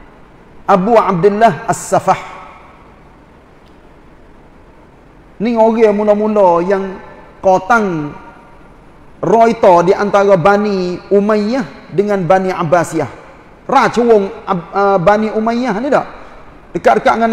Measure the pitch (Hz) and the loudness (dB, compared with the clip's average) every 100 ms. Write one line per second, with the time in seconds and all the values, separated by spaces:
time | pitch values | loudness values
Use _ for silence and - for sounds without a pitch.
0 | - - - - - - - 190 196 220 | -20 -20 -20 -20 -20 -14 0 0 4 2
1 | 180 180 202 208 226 139 - - - 185 | 2 0 0 2 0 0 -6 -8 -2 -2
2 | - 175 - - - - - - - - | 0 -2 -4 -20 -20 -20 -20 -20 -20 -20
3 | - - - - _ - - - - - | -20 -20 -20 -20 _ -20 -20 -20 -20 -20
4 | - - - - - - - - - _ | -20 -20 -20 -20 -20 -20 -20 -20 -20 _
5 | _ - - - 214 226 226 226 214 202 | _ -20 -20 -8 -4 2 2 4 2 2
6 | 208 208 214 208 185 170 180 196 190 185 | 0 0 0 2 2 2 0 -4 -4 -12
7 | - - - - 190 185 185 233 202 160 | -18 -20 -20 -4 0 0 2 0 0 -6
8 | 147 - - - - - - - - - | -8 -12 -20 -20 -20 -20 -20 -20 -20 -20
9 | - - 160 226 226 - 208 175 175 202 | -20 -8 -2 2 2 2 4 4 2 0
10 | 208 202 196 196 196 202 208 190 180 175 | 0 0 2 2 2 0 0 -4 -4 -8
11 | - 202 202 214 208 254 170 - - 156 | -2 0 0 -2 -2 -4 -6 -12 -10 -4
12 | 208 196 165 190 190 180 170 175 160 160 | -2 -2 0 0 0 -4 0 0 -2 -6
13 | 135 - - - - - - 269 208 220 | -8 -10 -20 -20 -20 -20 -2 0 0 0
14 | 240 214 196 - - 185 165 190 202 196 | 2 2 2 -8 -8 -8 -6 -2 0 2
15 | 170 208 214 208 220 233 254 196 277 202 | 2 2 0 -4 -4 -4 -4 -4 -2 -2
16 | - - - - - - - 175 247 208 | -4 -16 -20 -20 -20 -20 -12 -2 0 2
17 | 254 220 226 | 0 0 0